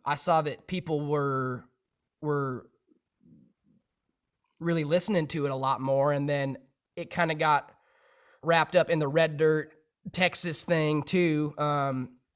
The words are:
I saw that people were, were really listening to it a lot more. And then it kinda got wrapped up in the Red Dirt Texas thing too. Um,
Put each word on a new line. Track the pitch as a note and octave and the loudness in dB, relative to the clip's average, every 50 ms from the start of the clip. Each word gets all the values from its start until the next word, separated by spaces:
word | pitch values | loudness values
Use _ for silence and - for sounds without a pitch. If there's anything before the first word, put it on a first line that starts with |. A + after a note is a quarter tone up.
| - | -6
I | C3+ D3 | -6 -6
saw | C#3 - - E3+ D#3+ D3+ | -4 0 0 2 2 2
that | D3+ C3 - - - | -2 -6 -10 -10 -8
people | F#3+ F3+ - - D#3+ D3 D3 D3 | -8 -8 -4 -4 -4 -2 -2 -2
were, | D3 D3 C#3 C#3 C3+ C3 C3 B2+ B2+ A#2+ - _ _ _ _ _ _ _ _ _ _ - - | -2 0 0 0 -2 -2 -2 -4 -6 -8 -10 _ _ _ _ _ _ _ _ _ _ -10 -6
were | D3+ D3 C#3+ C#3 C3+ B2+ A#2 - - _ _ _ _ _ _ _ _ _ _ _ - - - _ _ _ _ _ _ _ _ _ _ _ _ _ _ _ _ _ _ _ _ _ _ _ - | -4 -2 -2 -2 -4 -6 -10 -12 -16 _ _ _ _ _ _ _ _ _ _ _ -20 -20 -20 _ _ _ _ _ _ _ _ _ _ _ _ _ _ _ _ _ _ _ _ _ _ _ -8
really | E3 E3+ E3+ E3 D3+ | -4 -2 0 0 0
listening | C#3+ D#3 F3+ - - G#3+ F3 D#3 C3+ | 2 0 0 0 2 0 0 0 -2
to | - E3 C#3+ | -4 -4 -2
it | C#3+ | -2
a | C3+ | -2
lot | C3 C3+ C3 C3+ A2+ | -2 0 0 0 0
more. | C3 C3+ C3+ C3+ C#3 D3 D3 | 0 0 2 2 2 2 2
And | C#3+ C#3+ C#3+ | 0 0 0
then | C#3+ C#3+ C#3 C3+ C3+ - - _ _ _ _ _ - | 0 -2 -2 -4 -6 -8 -12 _ _ _ _ _ -12
it | - E3+ - | -12 -12 -8
kinda | - F3+ F3 D#3+ D#3+ | -2 -2 0 0 0
got | D3+ D#3+ D#3 D3+ C#3 - - - _ _ _ _ _ _ _ _ _ _ _ _ _ - | 0 2 2 2 2 0 -4 -18 _ _ _ _ _ _ _ _ _ _ _ _ _ -2
wrapped | D#3+ E3 E3 D#3 - - | 2 4 4 4 4 4
up | F3+ D#3 - | 2 4 4
in | E3+ D#3 | 2 0
the | D3+ C#3 | 0 2
Red | D3 E3 E3 D#3+ D#3 C#3+ | 2 2 2 2 2 2
Dirt | D#3+ D#3 D#3 D#3 D3+ - - _ _ _ _ _ - G3 - | 4 4 4 2 0 -6 -12 _ _ _ _ _ -16 -10 -2
Texas | - F#3 E3+ - - - F3 D#3 - - | 0 0 0 0 0 -4 -4 -6 -6 -2
thing | - E3+ D#3+ D#3 D3+ D3+ D3+ C#3+ | 0 0 2 2 2 2 0 -2
too. | - - F#3 F3 E3 D#3 D3+ D3+ D3 D3 - | 0 0 2 2 2 2 2 0 -2 -4 -4
Um, | D3 D3 D3 D3 C#3 C#3 C3 C3 B2+ B2 - _ _ _ _ | -2 -2 0 0 0 -2 -2 -4 -6 -8 -10 _ _ _ _